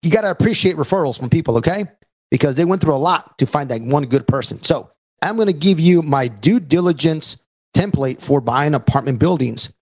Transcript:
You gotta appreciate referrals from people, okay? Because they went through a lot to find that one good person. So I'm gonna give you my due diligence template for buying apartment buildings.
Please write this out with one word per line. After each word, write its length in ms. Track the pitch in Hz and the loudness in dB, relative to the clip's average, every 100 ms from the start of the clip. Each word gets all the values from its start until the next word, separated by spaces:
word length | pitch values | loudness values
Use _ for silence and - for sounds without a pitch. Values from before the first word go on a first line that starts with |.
You 80 | 170 | 2
gotta 220 | 208 208 | 0 0
appreciate 440 | 180 208 226 190 160 | 0 0 2 0 0
referrals 440 | 139 190 151 117 | -2 0 -2 -4
from 100 | 127 | 0
people, 260 | 165 156 117 | 0 2 0
okay? 280 | 110 190 208 _ _ _ _ | 0 -4 -6 _ _ _ _
Because 240 | 127 147 131 | 0 0 0
they 100 | 170 | 0
went 160 | 190 | 2
through 140 | 160 139 | 0 0
a 20 | |
lot 400 | 160 170 - _ | 0 -2 -4 _
to 80 | 131 | -2
find 240 | 147 139 | -2 -4
that 140 | 117 | -8
one 220 | 117 143 135 | -2 -2 0
good 220 | 131 - | -2 0
person. 360 | 139 120 - | -2 -2 -6
So 260 | - 151 - _ _ _ | -2 -2 -4 _ _ _
I'm 160 | 165 220 | -4 0
gonna 160 | 214 | 0
give 260 | 160 170 180 | 2 2 4
you 220 | 165 175 | 6 4
my 260 | 156 139 127 | 4 0 -2
due 320 | 107 120 233 | 0 0 0
diligence 760 | 160 160 180 160 160 156 - - _ _ _ - | 2 0 2 0 0 -2 -8 -14 _ _ _ -2
template 460 | 127 113 135 - | 0 -2 -4 -6
for 180 | - 143 | 0 0
buying 320 | 120 123 147 | 2 0 0
apartment 460 | 147 - 139 139 127 | 0 0 -2 -2 0
buildings. 520 | 160 175 127 113 - _ | 2 2 -2 -4 -10 _